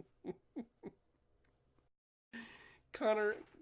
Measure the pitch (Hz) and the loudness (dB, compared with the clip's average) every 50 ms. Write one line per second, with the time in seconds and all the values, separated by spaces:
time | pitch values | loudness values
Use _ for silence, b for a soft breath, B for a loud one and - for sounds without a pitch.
0 | - - _ _ - - 359 - _ _ - 277 233 - _ _ - - - _ | -18 -18 _ _ -10 -10 -10 -10 _ _ -12 -12 -12 -12 _ _ -16 -16 -16 _
1 | _ _ _ _ _ _ _ _ _ _ _ _ _ _ _ _ _ _ _ _ | _ _ _ _ _ _ _ _ _ _ _ _ _ _ _ _ _ _ _ _
2 | _ _ _ _ _ _ B 233 B B B B B B B B B _ - - | _ _ _ _ _ _ B -16 B B B B B B B B B _ -4 2
3 | 294 214 214 214 208 208 220 - - - - - | 4 6 6 6 4 2 0 -2 -6 -16 -20 -20